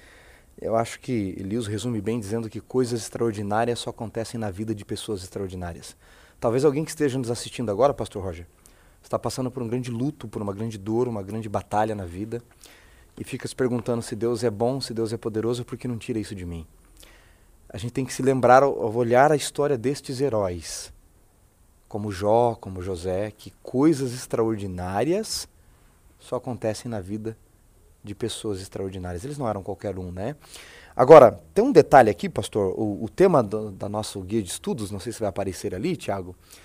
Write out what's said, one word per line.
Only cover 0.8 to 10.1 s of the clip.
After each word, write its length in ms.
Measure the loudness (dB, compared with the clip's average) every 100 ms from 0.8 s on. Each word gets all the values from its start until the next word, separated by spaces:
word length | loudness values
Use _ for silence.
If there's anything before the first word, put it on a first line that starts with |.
| -2 -6
que 340 | -4 -2 -2 -4
Elias 280 | -4 -4 -4
resume 340 | -4 -4 -4
bem 180 | -2 -4
dizendo 300 | -4 -6 -6
que 100 | -10
coisas 400 | -4 0 0 -2
extraordinárias 800 | -6 -2 -2 -2 0 0 0 -2
só 100 | -6
acontecem 480 | -8 -8 -6 -8 -6
na 120 | -6
vida 240 | -6 -6
de 100 | -6
pessoas 380 | -6 -10 -6 -8
extraordinárias. 760 | -8 -8 -8 -8 -10 -10 -16 -20 -20 -20 -20 -4
Talvez 260 | 0 4
alguém 200 | 2 2
que 60 | -4
esteja 280 | -2 0 0
nos 120 | -4
assistindo 400 | -6 -8 -6 -4
agora, 240 | 2 2
Pastor 280 | 2 -6 -6
Roger, 240 | -8 -10 -16 _ -20 -20 -20 _
está 160 | -6 -4
passando 320 | -4 -4 -6
por 120 | -6
um 60 | -4
grande 220 | -4 -4
luto, 380 | -4 -4